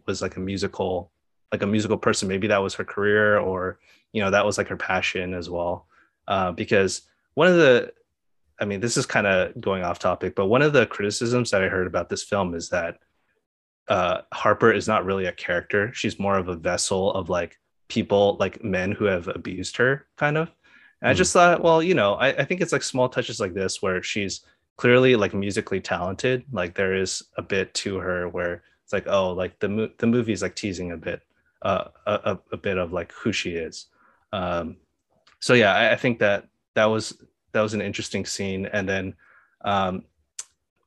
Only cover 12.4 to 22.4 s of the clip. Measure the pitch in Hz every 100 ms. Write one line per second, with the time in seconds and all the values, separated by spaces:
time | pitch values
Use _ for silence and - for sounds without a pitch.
12.4 | 92 85 - 90 85 - _ _ _ _
13.4 | _ _ _ _ - 98 90 92 - -
14.4 | 110 104 113 101 107 107 92 98 92 -
15.4 | - 85 - 104 107 - 110 - 98 95
16.4 | 90 85 90 87 - 95 95 95 85 90
17.4 | 85 _ _ _ _ 113 92 101 101 98
18.4 | 98 - - 92 92 101 104 90 87 -
19.4 | - 92 98 - 123 139 _ - 147 151
20.4 | 165 _ _ - _ _ - 180 180 185
21.4 | 175 170 165 160 170 160 101 101 131 143